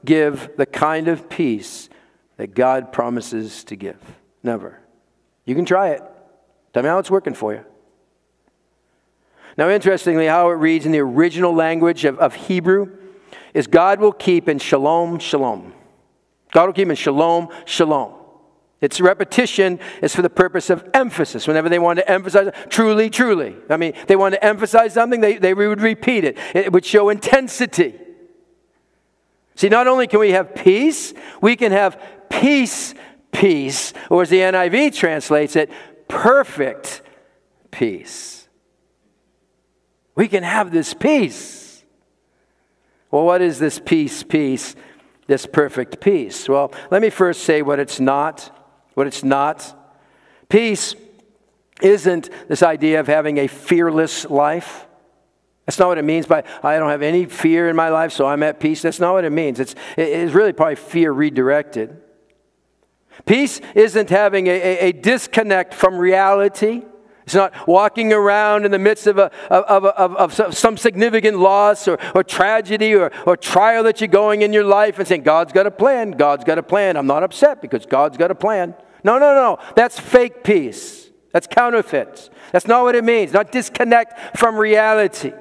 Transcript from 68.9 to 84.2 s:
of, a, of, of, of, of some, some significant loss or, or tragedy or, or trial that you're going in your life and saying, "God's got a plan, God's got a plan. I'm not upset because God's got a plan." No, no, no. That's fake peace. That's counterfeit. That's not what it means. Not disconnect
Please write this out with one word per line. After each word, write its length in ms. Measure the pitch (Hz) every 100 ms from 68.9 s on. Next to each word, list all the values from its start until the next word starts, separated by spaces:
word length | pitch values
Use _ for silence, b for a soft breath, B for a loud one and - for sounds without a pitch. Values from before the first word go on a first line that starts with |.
| 208 208
of, 100 | 202
a, 140 | 190 B B
of, 360 | 185 208 202
of, 0 |
of, 320 | 196 202 180 196
of 180 | 180
some, 160 | - 208
some 260 | 151 226 214
significant 640 | 240 185 226 220 214 202
loss 480 | 190 196 208 202 -
or, 100 | 170 B 185
or 80 |
tragedy 720 | 185 - 190 220 190 214 220 208
or, 160 | 170 B
or 120 | - 175
trial 480 | - 180 214 226
that 160 | 226 214
you're 80 | 214
going 340 | 190 214 208
in 100 | 208
your 120 | 208
life 340 | 208 196 214 190
and 80 | 185
saying, 160 | 175
"God's 300 | 143 160 170
got 120 | 170
a 60 | 202
plan, 400 | 202 240 262 220
God's 320 | 143 147 143
got 160 | 139 160
a 40 |
plan. 320 | - 196 196 160
I'm 100 | 139
not 160 | 147
upset 400 | 185 - 285 277
because 240 | - 120 -
God's 320 | 135 147 127
got 140 | 170
a 20 |
plan." 400 | 185 202 214 170 170 - b
No, 140 | 196 247
no, 120 | 285
no. 260 | 277 247 160 B -
That's 240 | 240 -
fake 420 | - 254 247 -
peace. 640 | - 202 131 101 - - - _ _
That's 160 | 170 -
counterfeit. 840 | - 240 233 - 143 117 - - B B
That's 160 | 180 -
not 160 | 233
what 140 | 247 240
it 80 |
means. 280 | 226 233 175
Not 200 | 170 208
disconnect 840 | 254 - - 240 233 226 -